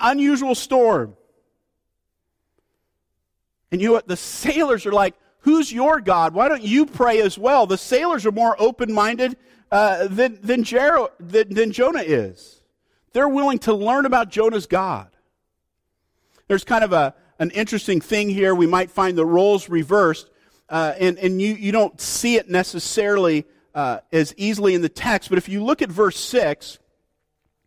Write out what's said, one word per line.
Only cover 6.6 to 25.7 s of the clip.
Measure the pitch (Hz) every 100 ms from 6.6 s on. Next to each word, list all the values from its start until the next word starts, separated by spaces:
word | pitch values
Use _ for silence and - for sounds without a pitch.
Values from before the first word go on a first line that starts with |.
you | 214 254 294
pray | - 240 220
as | 202 196
well?" | 233 277 196
The | 190
sailors | - 254 349 294 214
are |
more | 208 233 208
open-minded, | 226 247 226 214 214 233 254 262 _ _ -
uh, | 202 208 175 196
than, | 196 254 202
than | 202 247
Jer-, | 226 240 285 320 214 -
than, | 170 214 208
than | 202 226
Jonah | 220 254 320
is. | 160 131 98 90 - _ _ _ _ _ _
They're | 240 285
willing | 277 277 247
to | 233
learn | 208 208 269 269
about | 247 214
Jonah's | 214 226 220 -
God. | 185 190 117 92 _ _ _ _ _ _ _ _ _ _ _ _ _ -
There's | 196
kind | - 226
of | 208
a, | 170 135 - _ -
an | 160
interesting | 202 220 214 - 175
thing | - 214 208
here. | 196 190 180
We | 170
might | 185 185
find | - 185 175
the | 160
roles | 175 202 196 -
reversed, | 170 147 202 175 156 - _ _ _ -
uh, | 160 156 143
and, | 180 175
and | 185 185
you, | 208
you | 214 202
don't | 220 202 -
see | - - 240 226
it | -
necessarily, | 180 185 170 - 226 202 202 175 151 - _ _
uh, | 143 135 113 -
as | 160 147 -
easily | 202 208 202
in | 180
the | 160
text. | - 240 202 -
But | 185
if | 185
you | 202
look | 226